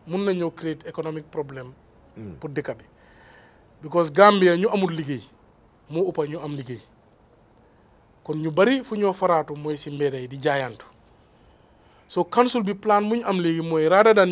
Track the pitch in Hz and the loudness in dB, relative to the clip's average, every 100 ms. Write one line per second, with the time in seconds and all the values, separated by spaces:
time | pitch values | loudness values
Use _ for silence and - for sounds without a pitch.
0 | - 180 202 185 170 165 160 151 - 160 | -8 -4 -2 -2 -4 -6 -8 -10 -10 -10
1 | 160 156 156 156 143 135 127 139 _ _ | -8 -10 -10 -10 -10 -12 -16 -20 _ _
2 | _ - 110 143 156 143 143 110 - _ | _ -18 -18 -14 -10 -8 -8 -10 -16 _
3 | _ - - - - _ _ _ 151 170 | _ -20 -20 -20 -20 _ _ _ -4 0
4 | 160 147 202 202 180 175 208 208 185 165 | 2 6 6 8 4 4 0 0 -2 -2
5 | 143 131 - _ _ _ _ _ - 160 | -6 -8 -10 _ _ _ _ _ -10 -4
6 | 185 165 147 165 151 143 123 117 - _ | -4 -2 -6 -8 -10 -10 -10 -14 -16 _
7 | _ _ _ _ _ _ _ _ _ _ | _ _ _ _ _ _ _ _ _ _
8 | _ _ - 156 160 151 214 269 - 214 | _ _ -10 -6 -2 2 4 2 -2 -2
9 | 202 180 185 165 151 147 151 147 151 143 | -2 0 2 2 0 -6 -8 -6 -8 -4
10 | 143 131 127 139 143 139 127 107 - _ | -2 -4 -8 -6 -2 -2 -4 -10 -20 _
11 | _ _ _ _ _ _ _ _ _ _ | _ _ _ _ _ _ _ _ _ _
12 | - - 175 233 247 247 196 196 214 208 | -8 -4 0 2 2 2 -2 -2 2 2
13 | 208 233 226 190 170 165 165 160 156 190 | 2 -2 -2 -2 0 -2 -2 0 4 6
14 | 220 208 185 | 6 6 4